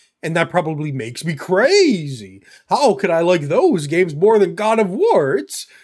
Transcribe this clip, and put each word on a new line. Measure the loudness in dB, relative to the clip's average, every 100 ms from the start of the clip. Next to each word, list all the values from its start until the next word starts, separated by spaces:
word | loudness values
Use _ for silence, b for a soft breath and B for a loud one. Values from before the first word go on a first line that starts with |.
| _ _
And | -4 -2
that | 0
probably | -2 -2 -4 -6
makes | -8 -10 -10 -8
me | -8
crazy. | -2 0 4 4 2 0 -4 -12 -14 -20 _ b b
How | 0 2
could | 2 0
I | 0
like | 2 2
those | 0 2 2 2 -2
games | -2 -2 2
more | 2 4
than | 2 0
God | 0 0
of | 0
War? | 0 2 2 2 -2
It's | -4 -12 -14 b